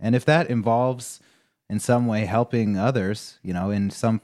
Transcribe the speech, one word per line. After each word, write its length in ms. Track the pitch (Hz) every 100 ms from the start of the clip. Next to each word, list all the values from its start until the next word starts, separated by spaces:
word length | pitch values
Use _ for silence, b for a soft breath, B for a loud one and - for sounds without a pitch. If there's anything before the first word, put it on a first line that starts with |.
And 140 | 110
if 100 | 123 -
that 240 | 156 165
involves 720 | 120 110 117 127 127 - - b b b b -
in 120 | 104
some 260 | - 120 120
way 180 | 107
helping 540 | 101 113 120 120 107 98
others, 600 | 110 131 95 107 - -
you 100 | 92
know, 180 | 90 95
in 200 | 104 101
some, 300 | - 117 113